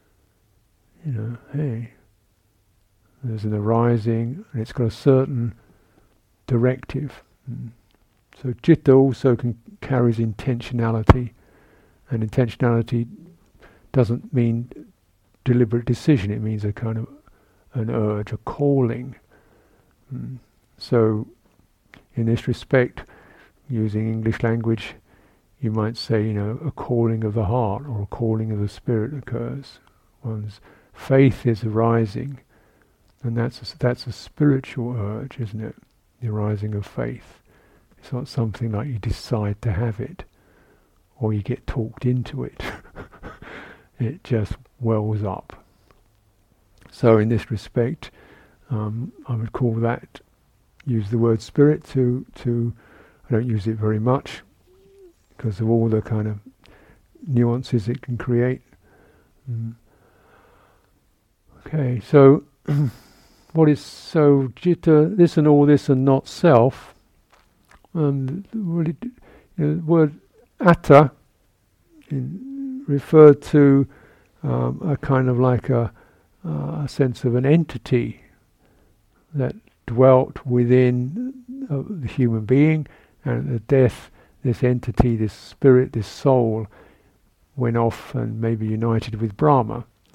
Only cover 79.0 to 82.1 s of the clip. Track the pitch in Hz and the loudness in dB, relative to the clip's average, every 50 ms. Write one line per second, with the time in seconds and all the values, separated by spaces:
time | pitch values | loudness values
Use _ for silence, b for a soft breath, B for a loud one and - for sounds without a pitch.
79 | _ _ _ _ _ _ 160 143 127 - - 220 _ _ _ _ - - 113 120 | _ _ _ _ _ _ -6 -4 -4 -4 -6 -10 _ _ _ _ -10 -4 2 4
80 | 131 135 131 127 135 - - - - 127 123 123 120 120 127 127 127 123 123 123 | 6 8 8 6 4 0 -6 -12 -6 -2 0 2 2 4 4 4 4 4 2 -2
81 | 123 135 170 233 254 262 269 262 - - 262 269 269 233 143 135 - - 208 160 | -4 -6 -6 -8 -8 -10 -10 -14 -18 -16 -14 -12 -8 -6 -6 -6 -6 -8 -10 -8
82 | 123 95 | -8 -6